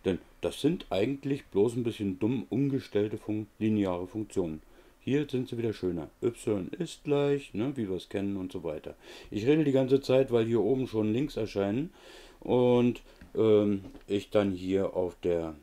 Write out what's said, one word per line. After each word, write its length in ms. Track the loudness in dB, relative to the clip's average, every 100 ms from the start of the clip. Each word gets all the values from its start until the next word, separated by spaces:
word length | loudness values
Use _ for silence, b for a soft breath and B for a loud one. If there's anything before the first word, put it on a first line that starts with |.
Denn 140 | -2 -4 -6 -6
das 180 | -6 0
sind 240 | -2 -2 -4
eigentlich 560 | -2 -2 -2 -4 -6 -2
bloß 280 | 2 2
ein 80 | 2
bisschen 360 | -4 -2 -4 0
dumm 280 | 0 -2 -2
umgestellte 680 | -2 0 -2 -2 -2 0 -4
Fun-, 300 | -4 -6 -6 _
lineare 480 | 0 2 2 -2 -4
Funktionen. 540 | -8 -4 -2 -4 -6 b b b b
Hier 260 | -2 -2 0
sind 200 | -4 -4
sie 100 | -4
wieder 140 | -4
schöner. 360 | -2 -4 -4 -8 _
Y 460 | -4 -2 -4 -2 -4 -6
ist 260 | -8 -8
gleich, 480 | -2 0 2 0 -4
ne, 180 | -4 -4 -4
wie 120 | -4
wir 80 | -4
es 140 | -4
kennen 260 | -4 -4 -4
und 160 | -6
so 100 | -6
weiter. 320 | -6 -8 -10 -16 B B B
Ich 160 | -2 2
rede 180 | 4
die 80 | 4
ganze 280 | 2 4 2
Zeit, 300 | 4 2 4
weil 160 | 2 4
hier 140 | 2
oben 260 | 2 0 0
schon 260 | 0 0
Links 240 | 0 -2 -4
erscheinen 540 | -4 -2 0 0 -4 B B B B B
und, 640 | 0 4 6 6 4 0 B B -8
ähm, 500 | 2 6 6 4 0 -4 -18 -4
ich 240 | -4 2
dann 220 | 2 2
hier 420 | -2 -2 0 0
auf 220 | -2 -4 -2
der 340 | 0 0 -2 -8